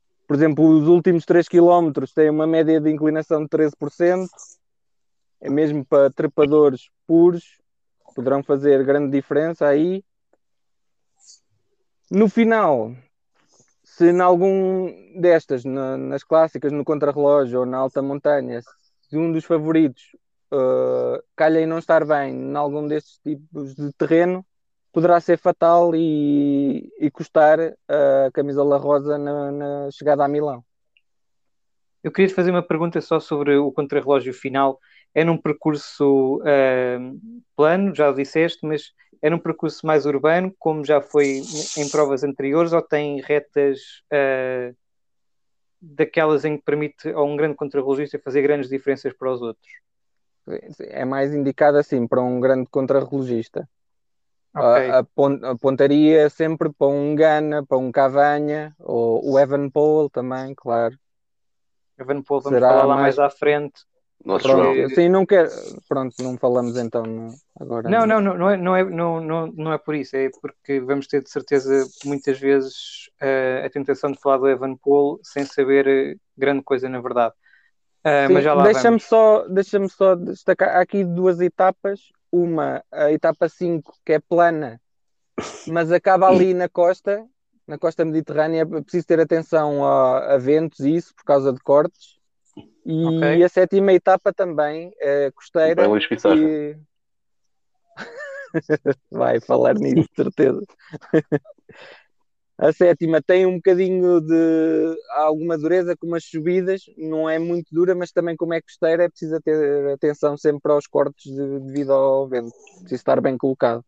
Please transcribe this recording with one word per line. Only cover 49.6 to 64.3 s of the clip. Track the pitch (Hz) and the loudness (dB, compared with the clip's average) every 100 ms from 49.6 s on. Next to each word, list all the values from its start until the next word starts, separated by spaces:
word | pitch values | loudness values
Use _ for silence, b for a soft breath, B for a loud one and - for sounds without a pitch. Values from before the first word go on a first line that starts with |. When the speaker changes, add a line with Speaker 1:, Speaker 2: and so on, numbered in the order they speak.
| _ - _ _ _ _ _ _ - - - 156 | _ -20 _ _ _ _ _ _ -14 -14 -14 -18
Speaker 1:
É | - 135 127 | -14 -10 -6
mais | 135 143 | -4 -4
indicado | 147 139 - 147 147 | -2 -4 0 2 2
assim, | 147 131 117 | 0 -2 -2
para | 127 | -2
um | 123 123 | -2 -2
grande | 131 131 127 | 0 0 -2
contrarrelogista. | 139 131 139 131 139 131 117 113 - 143 _ _ _ _ _ _ _ _ | -4 0 0 -2 -6 -6 -6 -6 -12 -14 _ _ _ _ _ _ _ _
Speaker 2:
Ok. | 151 123 123 127 | 0 4 4 4
Speaker 1:
A, | 131 | 0
a | 123 | 0
pon-, | - 139 139 120 | 0 0 0 -6
apontaria | 120 135 135 139 147 151 156 151 | -2 -2 2 2 4 6 6 4
sempre | - 160 160 156 | 0 -4 -2 -6
para | - 139 | 0 0
um | 143 147 151 | 0 -2 2
Ganna, | 156 151 151 147 139 | 2 2 -2 -4 -2
para | 131 | -2
um | 131 | -2
Cavagna, | 139 135 139 147 147 147 151 151 - | 0 0 2 2 0 -4 -6 -10 -14
ou | - 120 117 113 143 | -8 -2 0 -2 0
o | 135 | 2
Evan | 135 143 139 | 2 0 -2
Powell | 151 151 156 147 | 0 2 2 0
também, | - 127 131 135 | -4 -8 -8 -10
claro. | 135 123 117 117 131 _ _ _ _ _ _ _ _ _ _ | -12 -4 -2 -2 -6 _ _ _ _ _ _ _ _ _ _
Speaker 2:
Evan | 127 143 | -8 -8
Powell, | 139 143 | -4 -6
vamos | 139 127 | -2 2
Speaker 1:
Será | 127 | 4
Speaker 2:
falar | 131 139 | 4 4
lá | 139 | 2
Speaker 1:
mais | 139 135 | 0 2
Speaker 2:
mais | |
à | 139 | -2
frente. | - 147 147 143 - _ _ _ _ | 0 -2 -2 -4 -14 _ _ _ _
Speaker 3:
Nosso | - | -6